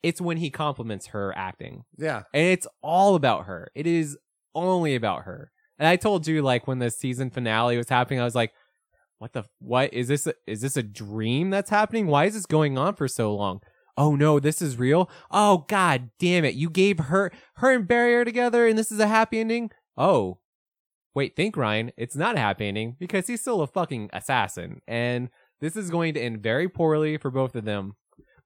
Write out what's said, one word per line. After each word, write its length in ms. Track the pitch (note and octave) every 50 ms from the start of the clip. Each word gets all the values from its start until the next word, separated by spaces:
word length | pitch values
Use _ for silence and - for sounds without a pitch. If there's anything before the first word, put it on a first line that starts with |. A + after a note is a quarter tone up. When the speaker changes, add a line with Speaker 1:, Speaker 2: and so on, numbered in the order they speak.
| -
Speaker 1:
it's 180 | E3 E3 -
when 160 | F3+ E3+ E3+ D#3+
he 120 | E3+ D3+
compliments 580 | - - D#3+ D3+ C3+ - A#2 A2+ G#2+ F#2+ - -
her 260 | - G#2+ G2 G2 - -
acting. 460 | F#2+ F#2 - _ - - - - A#2+ _ _ -
Speaker 2:
Yeah. 260 | D3+ D#3 C#3 G#2+ G2 _ -
Speaker 1:
And 100 | C#3+ D#3+ F3+
it's 200 | F#3 F3 - - _ _
all 340 | - C#3+ E3 F3+ G3 G3+ G3
about 300 | E3+ C#3 B2+ A2 D#2+ -
her. 260 | G2 F#2+ E2+ - - _
It 120 | - D3+ E3+
is 300 | E3+ E3 D#3+ D3 C#3+ - _ _ _ _ _ _ _
only 420 | D#3+ F3 F#3 F#3 F3+ E3+ D#3 C3+
about 280 | B2 A2+ G#2+ F#2 C#2+ E2+
her. 280 | F#2+ F2+ - - _ _ _ _ _ _ _
And 80 | D3 D#3+
I 80 | F3
told 320 | F3+ - A3 G#3 F3+ D#3 D#3+
you, 140 | D#3+ D#3
like, 260 | C#3+ C3+ B2+ B2 - -
when 120 | C3 B2+
the 100 | B2 A#2
season 400 | A2+ - - C3 B2+ A#2+ C3+ B2+
finale 480 | - C3 B2 A2+ A2 A2 A#2 B2 A#2+ A#2+
was 120 | A#2+ -
happening, 320 | C3+ B2 B2 - - B2+
I 20 | A#2+
was 120 | A#2+ A2
like, 180 | B2 A2+ A2 _ _ _ _ _ _ _ _ _ _ _ _ _ _
"What 160 | A2 A#2+ _
the 60 | C3
f-, 100 | G#2+ _ _ _
what? 340 | - - A#2 B2+ C3+ - -
Is 140 | A#2 B2 A#2+
this 180 | C#3+ C#3+ -
a, 80 | E3 - _ _ -
is 140 | G#2+ G#2
this 160 | A#2 C#3 - D3
a 60 | A#2
dream 680 | G#2 G2+ - G#2+ G2+ G#2 A2 A2 A2+ A#2+ C#3 E3+ F#3+
that's 200 | F#3+ G3 G3 -
happening? 380 | G#3+ G#3 G#3+ G#3 - A3+ G#3 E3+
Why 180 | D3 C#3 D3+
is 80 | G3+ G#3+
this 120 | A3 F3+
going 320 | - D#3 D#3 D#3 D3 C3+ C3
on 180 | C#3 F#3 G#3
for 140 | - C#3+ C3
so 260 | - - A#2 G#2+ G#2
long? 240 | G2+ G#2 G2 F#2 G2+ _ _ _ _ _ _ _ -
Oh 180 | C#3+ D3+ D3+
no, 240 | C#3+ D3 D#3 D3+ D3
this 220 | C#3 D3+ D#3 -
is 160 | F#3 D3+ B2+ A#2
real? 320 | B2 B2+ C#3+ E3+ F#3 - - - - _
Oh, 340 | - G3 G#3 G#3 G3 F3 C#3+ _
God 440 | G#3 G3 F#3 E3 D3 B2+ B2+ A#2+ _ _
damn 260 | F3 F3 F3+ F3+ D#3+
it. 80 | C3+ -
You 140 | C3 D3+ E3+
gave 300 | D#3+ F3 F#3+ G3+ G3+ D#3+
her, 320 | D#3 C3 D#3+ F#3+ G3+ F3 - - - _ _
her 160 | - - C4 C4
and 140 | B3 G#3 F3
Barry 280 | A#3+ A#3+ A#3+ A#3+ A#3+
are 100 | A#3+ A#3+
together 420 | A#3 A3+ B3 B3 B3 A#3 A#3+ A#3+ A#3
and 100 | A3 A3
this 140 | A3 -
is 80 | A3 G#3+
a 80 | A3 G#3
happy 320 | A3 A3 A3+ A3 - A3
ending? 320 | A3+ A3+ A3+ A#3+ A#3 G#3+ - _ _ _ _ -
Oh. 420 | C3+ F3+ F#3+ C3 G2+ F#2 F#2 _ _ _ _ _ _ _ _ _ _ _ _ _ _ _ _
Wait, 220 | C#3 C#3 - _
think, 200 | - E3 G#3+ G#3+ -
Ryan. 340 | C3 G#2+ G#2+ A2 A2+ A#2+ - -
It's 180 | A2+ A#2 -
not 200 | C#3 E3 A3+ A#3+
a 40 | E3
happy 280 | A#2+ G#2 G2 - G#2+ G2+
ending 280 | G2 G#2+ A2 A#2 B2 _
because 280 | F3 F3+ - G3 F3+ -
he's 120 | A#3+ A3+
still 200 | - C4+ A#3+ G3
a 60 | D3+ C3+
fucking 420 | _ F#3+ F3 - C#3 A#2 G#2 G#2 -
assassin. 680 | F#2+ - - C3+ B2 G#2 G2 - - E2+ F2 F2+ - _ -
And 420 | A#2 A#2 A#2+ B2 B2 B2 B2 A#2+ _ _ _ _ _ _
this 140 | C#3+ D#3 E3 A3
is 120 | G#3 F3+
going 240 | E3 E3+ E3 E3 D3+
to 80 | D3
end 200 | A#2+ A#2+ A2+ A2 G2+
very 260 | A2+ A2+ C3+ E3+ F#3
poorly 480 | - - E3+ D#3+ D#3 D3+ D#3 D#3 D#3 D3+
for 140 | - C#3
both 220 | B2+ C3+ C3+ B2+ -
of 100 | A#2+ G#2+
them." 300 | A2 G#2 G2+ G2 G2 G2+ _ _ _ _ _ - _ _ _ _